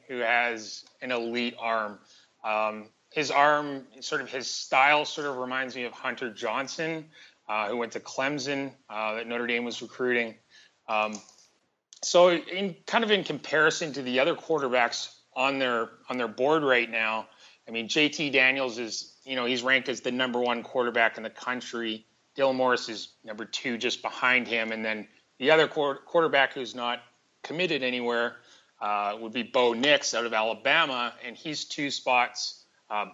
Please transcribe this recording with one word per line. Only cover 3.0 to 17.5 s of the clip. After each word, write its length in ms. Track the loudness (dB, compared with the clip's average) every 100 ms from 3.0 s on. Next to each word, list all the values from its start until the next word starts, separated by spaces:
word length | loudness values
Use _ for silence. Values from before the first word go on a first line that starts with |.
| _
his 160 | -4 0
arm, 560 | 4 6 4 0 -8 -12 -14
sort 220 | -6 -6
of 100 | -4
his 180 | -8 -8
style, 540 | -8 0 4 6 6
sort 240 | 2 -4 -6
of 80 | -4
reminds 400 | -4 -4 -4 -6
me 80 |
of 80 | -8
Hunter 400 | -6 -8 -6 -8
Johnson, 760 | -6 -4 -4 -4 -6 -6 -6 -10 -20 -20 _ -6
uh, 180 | -2 -2
who 80 | -2
went 160 | -4
to 80 | -8
Clemson, 720 | -8 -4 -2 -2 -4 -4 -6 -10 -12
uh, 260 | -6 -4 -4
that 120 | -4
Notre 200 | -4 -2
Dame 180 | -2 -2
was 160 | -8
recruiting. 540 | -10 -4 0 2 0 -6 _ -20 _ _ -4
Um, 320 | -2 0 -4 -14 -20 _ _ _ _ _ -10
so 280 | 2 6 8
in, 440 | 6 -2 -4 -4 -6 -2
kind 160 | 0
of 80 | 4
in 140 | 2 0
comparison 640 | -6 0 4 4 2 -4
to 100 | -6
the 200 | 0 2
other 120 | 2
quarterbacks 800 | 0 -2 -2 2 4 2 0 -10 -14 _ -2
on 240 | 0 2
their, 300 | 0 0 -2 -8 -8
on 80 | -4
their 120 | -4
board 340 | 0 2 4
right 260 | 4 4 2
now, 380 | -2 -2 -2 -6 _ -20